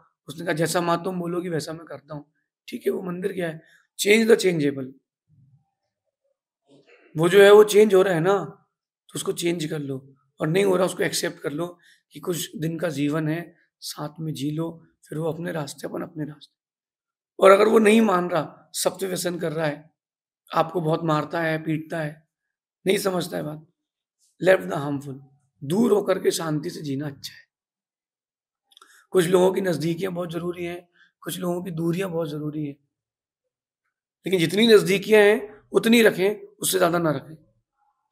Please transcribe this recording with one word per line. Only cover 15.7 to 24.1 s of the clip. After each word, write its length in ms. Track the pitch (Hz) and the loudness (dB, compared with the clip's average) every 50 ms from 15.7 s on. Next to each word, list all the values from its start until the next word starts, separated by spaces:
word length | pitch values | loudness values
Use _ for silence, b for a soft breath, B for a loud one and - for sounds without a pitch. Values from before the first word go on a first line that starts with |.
| - - - | -12 -14 -14
अपन 140 | - 220 170 | -10 -10 -10
अपने 240 | 180 - - 156 147 | -12 -10 -10 -10 -10
रास्ते। 320 | 147 151 _ - _ _ _ _ _ _ _ _ _ _ _ _ _ _ _ _ _ _ - | -10 -12 _ -20 _ _ _ _ _ _ _ _ _ _ _ _ _ _ _ _ _ _ 4
और 120 | 196 190 | 8 8
अगर 160 | 196 202 214 | 8 8 6
वो 120 | 220 226 226 | 4 4 6
नहीं 220 | 220 202 220 226 | 6 6 6 6
मान 280 | 220 208 180 175 175 175 | 4 4 2 0 0 0
रहा, 400 | 175 156 143 - - - _ _ - | -2 -4 -4 -4 -12 -20 _ _ -10
सबसे 340 | - - 180 180 - 196 | -4 -4 -4 -2 -4 -8
व्यसन 320 | 185 180 170 175 175 180 165 | -6 -6 -4 -6 -6 -6 -4
कर 120 | 170 160 | -6 -6
रहा 140 | 151 160 160 | -4 -2 -4
है, 240 | 147 147 156 - _ _ _ _ _ _ _ _ _ _ _ _ _ | -4 -4 -6 -12 _ _ _ _ _ _ _ _ _ _ _ _ _
आपको 300 | - 165 160 160 - 180 | -2 -2 -2 0 -2 -4
बहुत 220 | 156 156 165 165 170 | 0 0 -2 0 0
मारता 380 | 160 151 151 143 147 180 170 | 0 0 0 -2 -4 -4 -2
है, 160 | 165 160 156 160 160 | -2 -2 -2 -4 -4
पीटता 360 | 160 156 156 - - 175 165 | -4 -4 -4 -4 -8 -6 -6
है, 280 | 151 151 151 - _ _ _ _ _ _ _ _ _ _ _ _ - | -6 -8 -10 -12 _ _ _ _ _ _ _ _ _ _ _ _ 0
नहीं 120 | 180 208 | 0 0
समझता 400 | 190 196 190 185 175 160 - 185 | 2 0 -2 -2 -2 -6 -6 -8
है 60 | 170 156 | -8 -8
बात, 220 | 147 156 156 - _ _ _ _ _ _ _ _ _ | -8 -10 -12 -16 _ _ _ _ _ _ _ _ _